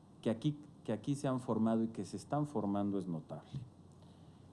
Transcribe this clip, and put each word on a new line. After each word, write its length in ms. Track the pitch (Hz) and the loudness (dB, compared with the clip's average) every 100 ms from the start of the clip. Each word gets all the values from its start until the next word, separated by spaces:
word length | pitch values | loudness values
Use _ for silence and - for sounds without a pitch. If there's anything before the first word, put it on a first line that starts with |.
| - - | -20 -4
que 80 | 123 | 0
aquí, 260 | 110 151 147 - - | 2 2 0 -4 -10
que 100 | - | -4
aquí 200 | 107 147 | -2 0
se 140 | 139 139 | 0 2
han 120 | 127 | 0
formado 440 | 123 110 113 113 | 2 4 6 4
y 60 | 113 | 2
que 160 | 110 92 | -2 -6
se 120 | - | -6
están 300 | - 143 147 | -2 0 0
formando 500 | 113 101 101 101 98 | 0 2 2 2 2
es 100 | 90 | 0
notable. 440 | 82 - 76 - 139 - - - - - - - - - | -4 -4 -10 -8 -8 -10 -14 -20 -20 -20 -20 -20 -20 -12